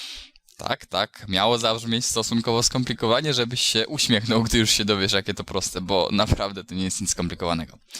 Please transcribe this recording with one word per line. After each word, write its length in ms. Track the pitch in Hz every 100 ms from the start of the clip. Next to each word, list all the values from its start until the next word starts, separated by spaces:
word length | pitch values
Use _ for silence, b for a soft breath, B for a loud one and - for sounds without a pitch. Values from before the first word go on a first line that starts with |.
| B B B B _ -
Tak, 280 | - 131 -
tak, 400 | 90 107 - 98
miało 300 | 92 110 120
zabrzmieć 480 | 117 113 117 117 -
stosunkowo 580 | 117 110 117 117 117
skomplikowanie, 720 | 117 127 123 117 113 123 151
żebyś 280 | 123 120 123
się 260 | - 110 110
uśmiechnął, 560 | 147 - 110 113 113
gdy 140 | 113 117
już 120 | 107
się 160 | - 104
dowiesz, 260 | 101 95
jakie 220 | 98 95
to 100 | 98
proste, 380 | 95 95 - 92
bo 280 | 90 95 -
naprawdę 520 | 104 107 - 98 98
to 120 | - 92
nie 80 |
jest 180 | 95 -
nic 80 | 95
skomplikowanego. 680 | - 85 90 87 82 76 - _